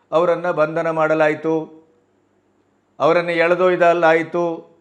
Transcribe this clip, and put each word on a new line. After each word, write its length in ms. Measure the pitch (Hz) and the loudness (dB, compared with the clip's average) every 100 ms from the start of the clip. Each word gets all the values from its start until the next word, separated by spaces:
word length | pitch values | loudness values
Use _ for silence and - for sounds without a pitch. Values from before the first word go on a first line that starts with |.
| _ | _
ಅವರನ್ನು 420 | 156 175 165 175 | -2 0 -2 -4
ಬಂಧನ 360 | 151 156 165 165 | -2 -2 -2 -4
ಮಾಡಲಾಯಿತು, 960 | 160 156 156 156 156 160 160 156 - _ _ _ _ _ _ _ _ _ _ _ - | -2 0 0 0 -2 -4 -4 -6 -16 _ _ _ _ _ _ _ _ _ _ _ -2
ಅವರನ್ನು 320 | 147 170 170 | 0 0 0
ಎಳೆದೊಯ್ದಲಾಯಿತು 1500 | 170 165 175 185 180 170 170 165 160 165 175 170 165 - _ | 0 0 2 2 4 2 4 4 2 0 -4 -4 -6 -12 _